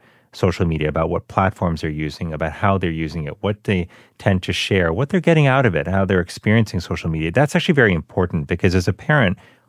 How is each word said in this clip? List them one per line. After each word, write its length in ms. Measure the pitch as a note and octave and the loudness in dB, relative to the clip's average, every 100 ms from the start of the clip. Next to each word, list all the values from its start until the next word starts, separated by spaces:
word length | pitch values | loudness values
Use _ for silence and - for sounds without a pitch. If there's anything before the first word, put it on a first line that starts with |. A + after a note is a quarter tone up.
| _ _ _ | _ _ _
social 320 | - F#2+ - E2+ | -2 -2 0 -2
media, 240 | D#2 D2+ | 0 -2
about 200 | D2+ E2 | -2 -2
what 180 | E2+ - | -4 -4
platforms 540 | - F#2+ - F2 D#2+ | 0 0 0 -4 -2
they're 80 | D#2+ | -6
using, 440 | D2+ D2+ - E2+ | -6 -8 -6 -8
about 180 | D#2 D#2+ | -4 -6
how 260 | - G2+ G2 | -2 0 0
they're 120 | F2+ | -2
using 360 | D#2+ D#2 D#2+ D2 | -4 -6 -6 -8
it, 160 | - | -6
what 220 | G2 G#2 | -6 -4
they 240 | - F#2 F2 - _ _ | -2 -2 -4 -12 _ _
tend 260 | G#2 F#2 | 0 0
to 80 | - | -2
share, 400 | F#2 - G2 E2+ | -6 0 0 2
what 180 | F2+ C#3+ | 0 -2
they're 100 | F#3 | 0
getting 260 | E3+ D#3+ C#3 | 2 4 4
out 180 | C3 B2 | 4 2
of 80 | D#2+ | 0
it, 120 | D2+ | 0
how 160 | G2 | 0
they're 160 | G2 F#2+ | 2 0
experiencing 600 | E2 - G#2+ A2+ A2 F2+ | 0 -4 2 2 2 -4
social 300 | - D#2+ E2 | -6 -6 -4
media, 220 | D#2+ D#2+ | -2 0
that's 240 | G#2 D3 F3 | 2 2 0
actually 200 | - C#3 | 2 4
very 180 | A2 | 4
important 540 | E2+ - - F2 E2 C#2+ | 2 -2 -2 0 -2 -4
because 260 | F2+ F#2+ | 0 2
as 140 | F#2 F#2 | 2 0
a 40 | |
parent, 460 | - - D3+ G2 F#2+ - _ | -4 0 2 2 -2 -12 _